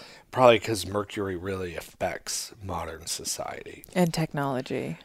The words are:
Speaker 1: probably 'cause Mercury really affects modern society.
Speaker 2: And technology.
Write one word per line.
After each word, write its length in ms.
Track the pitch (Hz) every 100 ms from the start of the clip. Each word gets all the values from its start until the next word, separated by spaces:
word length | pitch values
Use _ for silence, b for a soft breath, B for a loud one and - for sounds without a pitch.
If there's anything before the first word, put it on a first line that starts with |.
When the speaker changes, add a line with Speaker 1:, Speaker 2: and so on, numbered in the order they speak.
| B B B
Speaker 1:
probably 280 | 123 123 113
'cause 260 | - 107 90
Mercury 480 | 101 104 107 98 90
really 380 | 95 95 90 82
affects 760 | - - 92 - - - - -
modern 420 | 95 85 82 80 -
society. 800 | - - - - - - - - 185
Speaker 2:
And 160 | 175
technology. 840 | 160 160 151 139 127 - 131 135 165